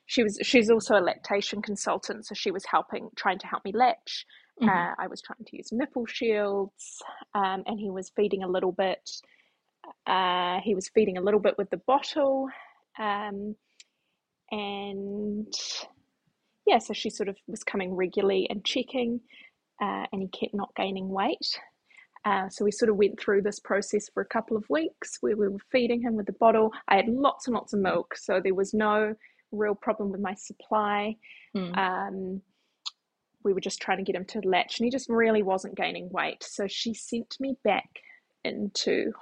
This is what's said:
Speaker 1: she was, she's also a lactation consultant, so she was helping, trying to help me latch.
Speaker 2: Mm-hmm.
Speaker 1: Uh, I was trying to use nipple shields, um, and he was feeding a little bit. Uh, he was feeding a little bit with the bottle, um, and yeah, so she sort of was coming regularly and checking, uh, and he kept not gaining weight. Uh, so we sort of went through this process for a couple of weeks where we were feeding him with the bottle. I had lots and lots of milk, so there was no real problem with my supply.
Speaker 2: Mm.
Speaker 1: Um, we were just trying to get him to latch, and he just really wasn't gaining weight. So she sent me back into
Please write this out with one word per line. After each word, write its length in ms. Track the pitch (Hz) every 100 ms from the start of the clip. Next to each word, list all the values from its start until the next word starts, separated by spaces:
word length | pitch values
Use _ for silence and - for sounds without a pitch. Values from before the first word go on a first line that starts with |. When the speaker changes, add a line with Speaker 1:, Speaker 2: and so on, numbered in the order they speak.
| -
Speaker 1:
she 160 | -
was, 160 | 214 202
she's 280 | - 262 214
also 280 | 226 - 208
a 20 |
lactation 640 | 175 - - 202 208 208
consultant, 640 | 208 202 - 185 - 208 220
so 80 |
she 160 | 202 -
was 140 | 185 -
helping, 440 | 165 - - - -
trying 220 | 214 185
to 60 | -
help 180 | -
me 80 | 202
latch. 520 | 208 254 - - - - - _ -
Speaker 2:
Mm-hmm. 60 | 226
Speaker 1:
Uh, 260 | 185 175 175
I 80 | 180
was 120 | -
trying 220 | - - 226
to 100 | -
use 140 | -
nipple 340 | 220 294 - 233
shields, 960 | - 233 214 208 202 196 - - - - - -
um, 280 | 208 196 190 -
and 120 | 202
he 100 | 208
was 200 | 190 185 -
feeding 260 | 202 190
a 60 | 185
little 240 | 185 185
bit. 380 | 180 190 - - - - _ _ _ _ _ - - -
Uh, 540 | 185 185 180 180 180
he 100 | 190
was 140 | 190 190
feeding 300 | - 208 180
a 40 |
little 180 | 185 214
bit 160 | 202 -
with 120 | 202
the 80 | 180
bottle, 680 | - 277 - 311 277 269 269 - - _ _ -
um, 580 | 214 202 208 196 208 214 _ _ - _ _ _ _ _ -
and 1000 | 214 202 202 202 196 196 202 208 208 214 - - - - _ _ _ _ _ _ _ -
yeah, 120 | 240
so 140 | -
she 160 | 214 220
sort 180 | - 196
of 80 | 196 -
was 180 | 226
coming 300 | - 208 185
regularly 520 | 185 185 196 196 196 185
and 140 | 208
checking, 560 | - - 247 262 240 240 - - - _ _ -
uh, 240 | 202 196 196
and 100 | 196
he 60 | 190
kept 260 | - -
not 200 | 202 196 -
gaining 320 | 190 190 190
weight. 500 | 190 214 - - - - _ _ - - -
Uh, 240 | 214 196 190
so 160 | -
we 60 | 208
sort 180 | 202 220
of 60 | 202
went 220 | 202 -
through 220 | - 202
this 180 | 202 208
process 480 | - 196 208 208 -
for 100 | -
a 40 | 196
couple 300 | 226 220 220
of 120 | 208
weeks 500 | 294 320 - - -
where 160 | 247 214
we 120 | 202
were 100 | 202 -
feeding 300 | 262 240 240
him 140 | 240 220
with 100 | 202
the 60 |
bottle. 400 | 196 226 220 220 220 -
I 80 | 196
had 120 | 226
lots 380 | 240 277 - -
and 80 |
lots 180 | 220 -
of 80 | 208
milk, 360 | 190 170 165 -
so 240 | - 190
there 120 | 190
was 200 | 185 196
no 400 | 214 214 208 214 220 - _ _
real 220 | 208 208
problem 360 | 202 - 214 202
with 100 | 190
my 140 | 196
supply. 840 | 202 - - - 214 208 208 208 220 - - - 202
Speaker 2:
Mm. 200 | 180 180
Speaker 1:
Um, 640 | 185 185 196 190 185 190 - _ _ _ - - _ _ _ _
we 80 | 214
were 60 | 190
just 200 | 196 -
trying 180 | - 190
to 60 |
get 120 | 190 185
him 100 | 185
to 140 | 226
latch, 380 | 185 180 - -
and 60 |
he 60 | 233
just 180 | 262 -
really 340 | 226 226 220
wasn't 340 | 190 190 - 196
gaining 340 | 170 175 180
weight. 320 | 180 156 -
So 240 | - - 202
she 280 | - 233
sent 420 | 220 - 233 226 -
me 160 | 269 262
back 240 | 220 190 - - - - _ _
into 680 | - - 208 - - - - 214